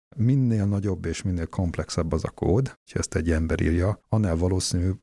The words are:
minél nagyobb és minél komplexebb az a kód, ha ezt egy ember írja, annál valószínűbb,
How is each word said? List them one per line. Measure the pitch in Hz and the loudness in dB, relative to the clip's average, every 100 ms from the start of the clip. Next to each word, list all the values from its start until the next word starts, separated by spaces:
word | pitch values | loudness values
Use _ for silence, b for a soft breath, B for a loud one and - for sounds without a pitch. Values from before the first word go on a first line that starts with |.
| _ - | _ -2
minél | 117 139 123 110 98 | 2 2 2 2 2
nagyobb | 101 101 87 85 | 0 -2 -2 -4
és | 82 | -4
minél | 98 87 80 | -2 -2 -4
komplexebb | - 90 - 78 - 80 | -2 -2 -2 -4 -2 0
az | 80 | 0
a | 82 | -2
kód, | - - 104 131 | -2 2 2 0
ha | - - - | -6 -8 -6
ezt | - - | -2 -2
egy | 82 | 0
ember | 80 80 82 | 0 0 0
írja, | 85 85 92 - - | 2 2 0 -2 -2
annál | 110 101 82 | 0 2 2
valószínűbb, | 90 92 - 90 90 92 | 2 0 0 0 0 -2